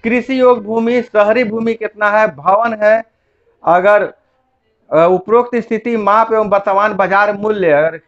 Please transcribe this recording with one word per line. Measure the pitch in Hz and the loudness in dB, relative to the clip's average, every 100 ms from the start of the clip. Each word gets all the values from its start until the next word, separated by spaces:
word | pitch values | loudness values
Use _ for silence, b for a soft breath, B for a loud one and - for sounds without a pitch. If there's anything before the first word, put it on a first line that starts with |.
कृषि | 226 247 240 262 | -4 -4 -2 0
योग्य | 247 240 | 2 2
भूमि, | 202 226 226 247 | -2 -4 -2 -2
शहरी | 233 208 208 226 | -2 0 2 0
भूमि | 226 226 226 | -2 -4 -6
कितना | 220 208 208 208 | -6 -8 -4 0
है, | 214 214 | 2 0
भवन | 139 160 196 233 214 | -2 0 0 0 0
है, | 208 220 226 _ _ _ _ _ | 0 0 -2 _ _ _ _ _
अगर, | 160 175 196 208 185 - _ _ _ _ _ _ _ | 0 2 4 2 0 -8 _ _ _ _ _ _ _
अ, | 151 170 | 2 2
उपरोक्त | 185 - 233 240 240 | 0 2 0 0 -4
स्थिति, | 226 220 233 226 | -4 -6 -4 -2
माप | 202 214 226 | 0 2 2
एवं | 220 214 | 0 0
वर्तमान | 202 202 196 208 | 0 0 0 0
बाजार | 196 190 190 208 | -2 0 0 0
मूल्य, | 202 214 214 170 | -2 -4 -2 0
अगर | 147 160 160 | 2 0 -4